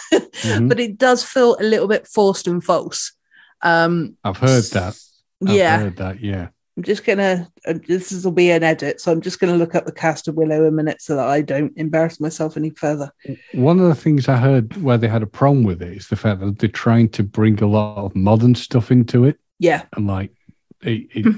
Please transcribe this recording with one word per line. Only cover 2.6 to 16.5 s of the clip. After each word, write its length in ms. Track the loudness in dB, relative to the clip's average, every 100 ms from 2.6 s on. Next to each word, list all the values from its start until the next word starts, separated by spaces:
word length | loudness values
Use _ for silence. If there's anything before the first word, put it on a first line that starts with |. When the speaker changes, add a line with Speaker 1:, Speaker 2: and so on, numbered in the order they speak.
Speaker 2:
false. 500 | 0 -2 -2 -10 -10 -14 _ _ _ _
Um, 540 | 0 2 2 0 -4 -8
Speaker 1:
I've 120 | -8 0
heard 280 | 2 4
that. 320 | 2 -4 -6 -12 -20 _ _ _ 0
I've 80 |
Speaker 2:
yeah. 240 | 2 4 2
Speaker 1:
heard 180 | 0 -6
that, 240 | -10 -8
yeah. 260 | -8 -8 -8 _ _ -12
Speaker 2:
I'm 60 |
just 220 | -4 -2 0
gonna, 440 | 0 0 -2 -6 _ -8
uh, 80 | -8 -4
this 240 | -4 -4 -6
will 100 | -2
be 180 | 2 4
an 120 | 4
edit, 380 | 2 0 -4 -4
so 100 | -2
I'm 120 | -2
just 180 | -2 -2
gonna 160 | 0 2
look 180 | 0
up 120 | -2 -4
the 60 |
cast 360 | -4 -2 -2 -6
of 60 | -2
Willow 300 | 0 2 2
a 40 |
minute 300 | 2 -2 -6
so 160 | -6 -2
that 100 | 0
I 140 | 0
don't 320 | -2 -2 -4 -4
embarrass 440 | -4 0 -2 -4
myself 360 | -8 -4 -6 -4
any 120 | -8
further. 400 | -4 -4 -4 -8 _ -16 -16 _
Speaker 1:
One 260 | 0 2 4
of 80 | 4
the 60 |
things 340 | 2 0 0 2
I 80 | 2
heard 400 | 4 2 0 -4
where 160 | 0 2
they 100 | 2
had 140 | -2
a 40 | -4
problem 380 | 0 2 4
with 160 | 2 -2
it 140 | -10 -14
is 120 | -8
the 80 | -4
fact 240 | -2 -2
that 180 | -6